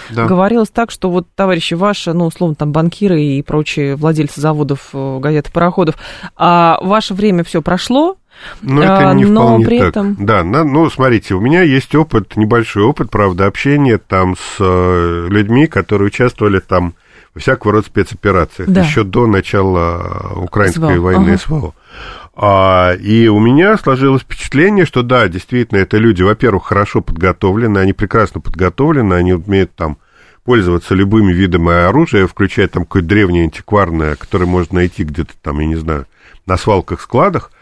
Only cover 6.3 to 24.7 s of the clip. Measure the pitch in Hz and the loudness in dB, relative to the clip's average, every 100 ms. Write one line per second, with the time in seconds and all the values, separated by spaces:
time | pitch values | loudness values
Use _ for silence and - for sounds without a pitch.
6.3 | - 170 175 170 165 185 214 - 190 208 | -2 2 4 4 2 0 -2 -2 -2 0
7.3 | 180 170 170 160 180 - 247 330 392 _ | 0 -2 -4 -2 -2 0 0 0 -4 _
8.3 | - - - - 139 190 190 190 185 202 | -20 -20 -12 -2 2 4 4 4 4 4
9.3 | 214 226 233 - 240 90 104 101 101 101 | 4 4 4 2 2 0 0 -4 -2 0
10.3 | 104 85 127 160 139 165 - 131 113 - | 0 2 0 0 2 0 2 2 2 0
11.3 | 92 117 170 175 131 - 147 160 113 98 | -2 0 2 4 2 0 0 0 0 -2
12.3 | 107 107 117 113 104 107 147 123 107 101 | -2 0 0 0 0 0 0 -2 0 0
13.3 | 90 98 - 139 143 139 107 - 95 92 | 0 -2 -2 -2 0 2 0 0 -2 0
14.3 | 92 - - 95 90 90 90 87 85 85 | -2 -8 -4 0 2 2 0 -2 -4 -2
15.3 | 101 104 117 160 101 92 104 101 - 123 | -2 2 2 2 0 -2 0 -2 0 -2
16.3 | - 107 98 - 92 87 - _ _ _ | 0 0 0 0 -2 -2 -8 _ _ _
17.3 | - - 131 107 104 101 - 95 - 104 | -8 -4 -2 0 0 -2 -4 -4 -4 -2
18.3 | 92 78 - 95 190 165 147 101 107 120 | 0 -2 -4 0 0 2 0 -2 0 2
19.3 | 98 - 104 95 92 85 85 90 87 92 | 0 0 -2 0 0 -2 -4 -8 -10 -10
20.3 | 90 90 104 101 170 160 87 90 92 185 | -10 -6 -2 0 0 0 0 2 2 2
21.3 | - - 156 85 - _ - - - - | 0 -2 -4 -6 -12 _ -20 -18 -20 -20
22.3 | - 104 98 95 92 90 90 101 110 113 | -4 2 4 4 4 2 0 0 4 4
23.3 | 104 110 139 190 214 - 131 135 135 - | 4 4 4 4 2 0 0 2 0 -2
24.3 | - - 131 185 | -12 -4 0 2